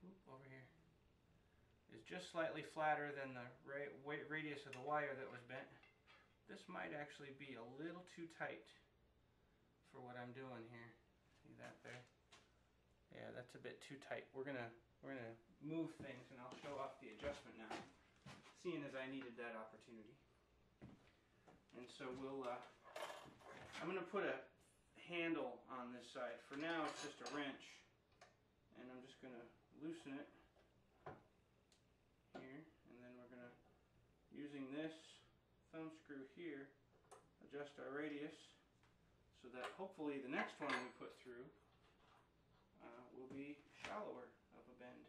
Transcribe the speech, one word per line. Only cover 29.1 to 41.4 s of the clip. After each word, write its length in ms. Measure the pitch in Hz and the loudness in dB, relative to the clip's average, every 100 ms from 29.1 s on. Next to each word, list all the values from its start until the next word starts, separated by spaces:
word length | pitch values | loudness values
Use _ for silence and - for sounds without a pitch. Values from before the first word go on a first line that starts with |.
| - | -8
gonna 240 | 131 120 113 - - 120 | -8 -6 -8 -14 -18 -2
loosen 320 | 151 160 143 135 | 0 0 -2 -4
it 120 | - - - - - - - - - - - - - - - - - - - - - - | -4 -10 -20 -20 -20 -20 -20 -8 -6 -6 -10 -20 -20 -20 -20 -20 -20 -20 -20 -20 -10 -6
here, 240 | 131 139 160 - 117 | -4 -6 -8 -14 -16
and 80 | 120 | -12
then 160 | 123 123 | -10 -10
we're 80 | 120 | -10
gonna, 240 | 123 120 - - - - - - - - | -8 -10 -12 -18 -20 -20 -20 -20 -20 -10
using 400 | - 143 143 131 | -2 -2 0 0
this 240 | 143 160 160 - - - - - - - | 4 2 2 -10 -16 -18 -20 -20 -20 -8
thumb 240 | 165 156 156 | -2 -2 -4
screw 240 | - 139 131 | -6 -6 -4
here, 400 | - 170 139 139 - - - - - - - | -2 -2 -2 -4 -10 -20 -20 -16 -16 -16 -16
adjust 320 | - 143 143 - | -6 -2 -2 -2
our 160 | 127 | 0
radius 640 | 139 151 147 151 - - - - - - - - - - - | 2 4 2 0 -2 -14 -18 -20 -20 -20 -20 -20 -20 -20 -14
so 80 | 127 | -8
that 160 | 123 123 | -2 -2
hopefully 480 | - 190 - 151 139 | 0 -4 2 4 4
the 80 | 123 | 4
next 240 | 165 - - | 4 4 4
one 80 | 147 | 4
we 160 | 131 123 - | 6 4 -4
put 80 | - - | -8 -8
through, 240 | 127 120 | -8 -8